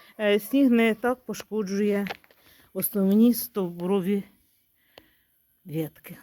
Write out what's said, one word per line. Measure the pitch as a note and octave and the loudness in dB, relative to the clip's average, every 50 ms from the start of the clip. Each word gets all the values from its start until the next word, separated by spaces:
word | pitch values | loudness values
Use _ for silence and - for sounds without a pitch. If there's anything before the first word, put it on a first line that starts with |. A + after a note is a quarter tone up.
| - - _ - | -20 -20 _ -4
е, | G#3+ G#3 G3+ G#3 | 0 2 2 2
сніг | G#3 - - C#4 C#4 C4 | 0 0 2 2 4 4
не | A#3+ A#3 A3+ A3+ G#3+ | 4 4 4 2 0
так | A3 - B3 B3+ B3 _ | 0 -2 -4 -4 -4 _
пошкоджує | - G#3+ - - - G3+ G#3+ G#3+ F#3 G3 G3 G#3+ G#3 G3+ G3+ G3+ F#3 - - _ _ _ _ _ _ _ _ _ _ - | -12 -12 -12 -10 -8 -6 -6 -4 -4 -2 -2 0 0 0 -2 -4 -6 -8 -12 _ _ _ _ _ _ _ _ _ _ -8
основні | F#3+ F#3+ - - G3+ G3 F#3+ G3 G#3+ A3+ B3 A#3 | -8 -6 -4 -2 0 2 4 6 6 6 4 4
стовбурові | - - - - G#3 F#3+ F3 F3 F3 F3 F3+ G3+ G3+ F3 F#3 G#3 G3 F#3+ - _ _ _ _ _ _ _ _ _ _ _ _ _ - - _ _ _ _ _ _ _ _ _ _ _ _ | 2 -4 -8 -6 -6 -6 -6 -6 -6 -4 -2 -2 0 0 0 -2 -4 -4 -8 _ _ _ _ _ _ _ _ _ _ _ _ _ -20 -20 _ _ _ _ _ _ _ _ _ _ _ _
ветки. | F#3 D3 D#3+ D#3+ D3 - - - - F3 - | -10 -8 -6 -6 -6 -10 -14 -20 -20 -20 -18